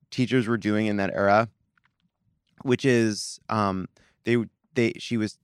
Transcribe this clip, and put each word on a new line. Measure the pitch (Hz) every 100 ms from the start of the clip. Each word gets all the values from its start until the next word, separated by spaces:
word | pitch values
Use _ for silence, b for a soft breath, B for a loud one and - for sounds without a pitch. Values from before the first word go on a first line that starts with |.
| -
teachers | - 113 127 107
were | 117
doing | 104 107 110
in | 104
that | 95
era, | - 98 104 113 _ _ _ _ _ _ _ _ _ _ -
which | 135 123 139
is, | 120 113 101 - - -
um, | 110 101 92 90 _ _ _
they, | - 120 110 _ _
they, | - 117 -
she | - 117
was, | 107 -